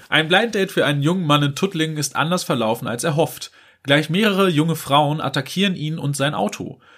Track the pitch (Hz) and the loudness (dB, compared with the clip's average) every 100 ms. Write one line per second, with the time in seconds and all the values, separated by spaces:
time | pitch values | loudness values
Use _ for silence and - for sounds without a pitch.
0 | - 147 156 190 233 208 190 175 131 147 | -2 0 2 2 2 0 -2 0 0 2
1 | 143 185 151 147 143 139 190 165 156 151 | 0 0 2 2 2 0 -2 -2 -4 -4
2 | 139 - 151 180 - 131 110 120 113 120 | -4 -2 -2 -2 -2 0 0 -2 -4 -4
3 | 165 151 156 - - _ _ _ 135 143 | -2 0 0 -2 -16 _ _ _ 0 2
4 | 151 175 220 190 190 147 165 160 - 143 | 2 2 2 4 4 4 2 0 2 2
5 | 147 156 135 143 135 180 202 175 151 160 | 4 0 -2 -4 -4 0 0 0 -6 -4
6 | 143 143 139 104 104 - 90 - _ | -4 -2 -2 0 -4 -4 -10 -12 _